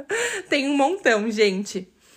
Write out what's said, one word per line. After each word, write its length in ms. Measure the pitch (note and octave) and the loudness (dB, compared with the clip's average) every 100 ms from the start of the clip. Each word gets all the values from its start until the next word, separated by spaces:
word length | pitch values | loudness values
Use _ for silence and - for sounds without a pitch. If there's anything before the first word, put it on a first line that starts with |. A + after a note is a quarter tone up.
<laughs> 440 | - A4+ A#4+ G#4+ - | -6 -4 -4 -6 -2
Tem 200 | D4 C4+ | -2 0
um 80 | C#4+ | 2
montão, 520 | C#4 F#4+ C4+ G#3+ A3 | 2 2 2 2 0
gente. 580 | G#3+ G#3 F#3+ G3+ F#3 F#3 _ _ | 2 2 2 -6 -10 -12 _ _